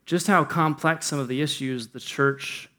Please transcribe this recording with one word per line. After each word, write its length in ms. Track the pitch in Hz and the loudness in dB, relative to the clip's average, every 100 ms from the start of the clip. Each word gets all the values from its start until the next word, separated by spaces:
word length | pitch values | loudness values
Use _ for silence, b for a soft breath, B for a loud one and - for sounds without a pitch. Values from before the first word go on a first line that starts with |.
| - | -2
just 200 | 175 190 | -2 4
how 180 | 185 | 4
complex 600 | 143 170 156 143 160 160 - | 4 2 2 2 0 0 -2
some 120 | 147 | -4
of 100 | 123 | -2
the 120 | 131 | -2
issues 480 | 147 - 131 127 113 | -2 -2 -4 -6 -8
the 120 | 123 | -12
church 680 | - - 139 135 - - - | -10 2 2 2 -8 -10 -14